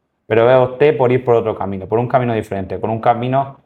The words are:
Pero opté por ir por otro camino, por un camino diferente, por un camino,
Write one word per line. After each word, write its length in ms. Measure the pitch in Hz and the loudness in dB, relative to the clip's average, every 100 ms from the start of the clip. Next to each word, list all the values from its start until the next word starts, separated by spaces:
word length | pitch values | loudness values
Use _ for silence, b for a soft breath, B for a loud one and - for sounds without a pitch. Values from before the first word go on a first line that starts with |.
| _ _ - | _ _ -2
Pero 360 | 110 120 131 | 2 6 4
opté 300 | 127 - 147 | 2 2 2
por 180 | 147 123 | 2 2
ir 120 | 127 | 0
por 120 | 127 117 | 2 0
otro 200 | 113 - | 0 -4
camino, 300 | 95 98 95 | -6 -8 -4
por 140 | 110 | -2
un 80 | 123 | 0
camino 260 | 131 120 | -2 0
diferente, 460 | 110 104 98 92 92 | -4 -4 -6 -6 -6
por 100 | 107 | -6
un 100 | 113 | -2
camino, 560 | 120 113 123 135 135 - | 0 0 -2 -2 -4 -10